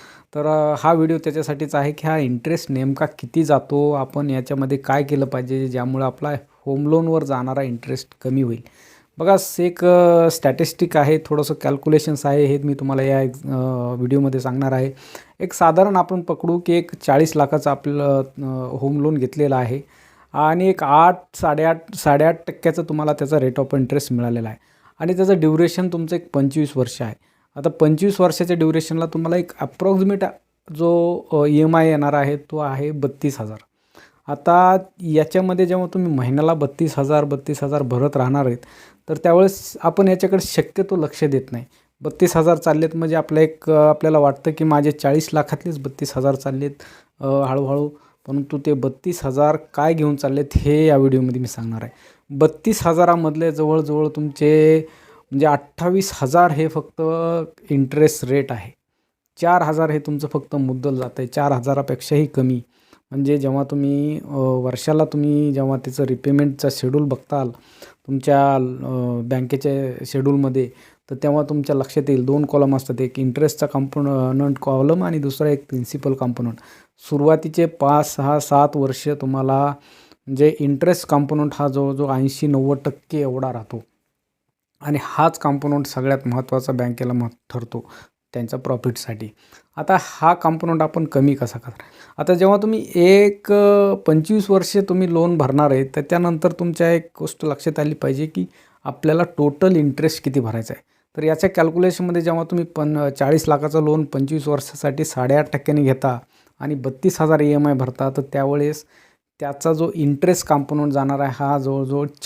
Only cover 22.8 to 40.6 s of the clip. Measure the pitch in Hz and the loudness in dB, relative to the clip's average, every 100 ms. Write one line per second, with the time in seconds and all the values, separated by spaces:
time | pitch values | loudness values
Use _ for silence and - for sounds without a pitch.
22.8 | 160 151 151 147 139 151 131 123 127 143 | -4 -4 -2 -2 0 0 0 -2 -2 0
23.8 | 127 143 - 123 120 117 117 117 _ _ | 0 -2 -2 -4 -2 -4 -6 -12 _ _
24.8 | _ - 160 180 190 185 156 156 170 170 | _ -8 -4 0 2 4 4 4 2 2
25.8 | 180 170 165 170 170 139 139 147 147 135 | -4 -4 -4 -6 -4 0 0 0 -2 -2
26.8 | 120 - 117 104 _ _ _ - 135 135 | -4 -4 -10 -10 _ _ _ -4 -4 2
27.8 | 156 156 196 196 180 160 175 175 160 160 | 2 4 2 2 0 0 -2 0 2 0
28.8 | 160 160 165 165 165 175 175 - 139 - | -2 -4 -4 -4 -2 -2 -4 -8 -10 -2
29.8 | 185 190 190 196 190 - _ _ - 151 | 0 2 2 0 -4 -6 _ _ -16 -2
30.8 | 170 170 170 175 - 156 147 151 156 165 | 2 2 2 -2 -2 0 4 4 4 4
31.8 | 160 151 143 143 139 147 143 156 147 135 | 4 2 0 0 0 -4 -8 -8 -6 -6
32.8 | 147 151 139 139 147 127 110 107 _ _ | -6 -4 -6 -4 -6 -4 -10 -12 _ _
33.8 | _ _ - _ - 143 - 170 185 190 | _ _ -20 _ -12 -4 4 6 6 4
34.8 | 190 - 175 156 156 185 185 180 185 185 | 0 -12 -2 0 2 2 0 2 0 0
35.8 | 180 185 180 143 123 135 156 165 143 - | -2 -2 -2 0 0 2 2 2 -2 -2
36.8 | 165 - 139 151 147 139 139 147 143 147 | -2 0 0 2 0 -4 -6 -6 -2 -2
37.8 | 135 123 143 143 127 139 131 120 - - | -2 0 0 0 0 0 0 -2 -10 -20
38.8 | - _ - 156 175 170 196 190 - - | -20 _ -8 -2 2 6 4 2 -14 -4
39.8 | 170 165 190 185 185 190 - - | -2 2 2 2 2 0 -2 -4